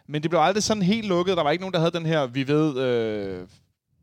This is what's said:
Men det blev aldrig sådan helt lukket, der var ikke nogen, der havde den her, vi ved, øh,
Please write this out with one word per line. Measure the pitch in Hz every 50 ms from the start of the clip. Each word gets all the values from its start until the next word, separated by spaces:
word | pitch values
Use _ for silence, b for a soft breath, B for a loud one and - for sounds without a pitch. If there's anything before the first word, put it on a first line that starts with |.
| B
Men | B 143 151 151
det | 165
blev | 175 160
aldrig | 156 175 202 214 196
sådan | - 220 208 180
helt | 175 220 226 214
lukket, | 196 175 175 175 190 185
der | 170 151
var | 143
ikke | 160 180
nogen, | 190 190 180
der | 165
havde | 160 170
den | 170 170 160
her, | 160 165 156 139
vi | 123 120 139 131
ved, | 135 147 151 156 156 131
øh, | 127 131 127 123 117 113 110 110 104 98 95 95 90 90 95 - _ _ _ _ _ _ _ _ _